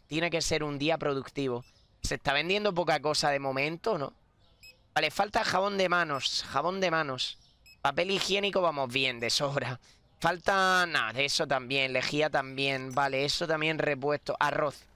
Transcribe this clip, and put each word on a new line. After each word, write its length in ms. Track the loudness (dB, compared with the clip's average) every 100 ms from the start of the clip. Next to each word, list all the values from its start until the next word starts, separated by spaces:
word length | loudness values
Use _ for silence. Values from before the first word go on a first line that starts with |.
| -4
Tiene 220 | -2 0
que 120 | 0
ser 220 | 0 0
un 160 | -2 -2
día 180 | 0 0
productivo. 680 | 0 -2 -4 -4 -2 -2 -8 _ _ _
Se 140 | -4 -2
está 160 | 0
vendiendo 420 | 0 2 0 0
poca 280 | 0 2 2
cosa 280 | 2 2 2
de 100 | 2
momento, 580 | 0 -2 -2 -2 -2 -2
¿no? 160 | -4 -10 _ _ -20 _ -20 -20 _ -2
Vale, 160 | 0
falta 320 | 0 0 0
jabón 340 | 0 2 2 2
de 120 | 2
manos. 560 | 2 2 0 -2 -4 -2
Jabón 320 | 0 0 0
de 100 | 2
manos. 500 | 2 0 -4 -6 -8 -20 _ -20 -4
Papel 300 | -2 0 0
higiénico 500 | 0 0 0 0 2
vamos 260 | 2 0 -2
bien, 320 | 0 -2 -2
de 100 | -2
sobra. 520 | 0 0 -2 -4 -8 -14 -20 _ _
Falta... 640 | -2 0 0 2 4 4 2
nada, 260 | 0 0
de 140 | 0 0
eso 200 | 0 0
también. 460 | 0 0 0 2
Lejía 380 | 0 0 0 2
también. 680 | 0 -2 -2 -2 -2 -4 -2
Vale, 300 | 0 0 0
eso 200 | 0 -2
también 320 | 0 0 0
repuesto. 580 | 0 0 0 -2 -2 -2
Arroz. 460 | 0 0 -2 -6 -16